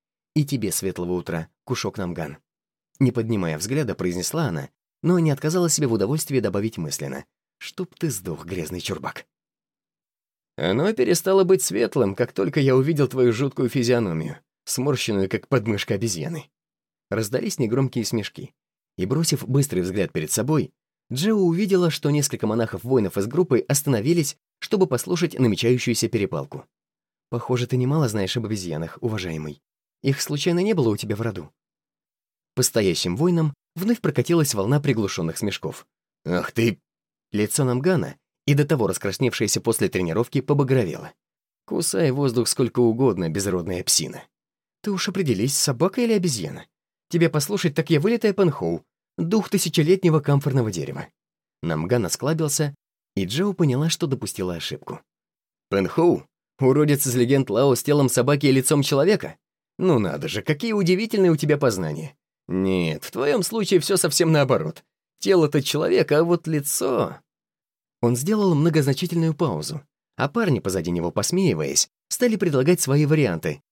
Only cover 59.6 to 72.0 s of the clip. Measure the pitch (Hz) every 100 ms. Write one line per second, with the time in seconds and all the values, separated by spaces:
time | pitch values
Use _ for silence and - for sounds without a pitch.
59.6 | _ - 180 127 92 73 80 101 - 147
60.6 | 233 208 175 185 226 208 185 160 151 143
61.6 | 135 92 80 76 78 _ _ _ - 92
62.6 | 95 92 82 78 - 110 143 202 175 220
63.6 | 190 180 - 190 170 - 160 151 131 104
64.6 | 156 - _ _ _ - 196 185 147 143
65.6 | 135 147 170 185 - 151 170 175 160 151
66.6 | 143 - 269 226 113 - _ _ _ _
67.6 | _ _ _ - 120 123 160 214 196 147
68.6 | 165 156 139 135 175 170 160 151 156 80
69.6 | 76 156 - _ _ - 139 233 202 117
70.6 | 98 92 82 87 82 - 104 180 175 80
71.6 | 71 69 - _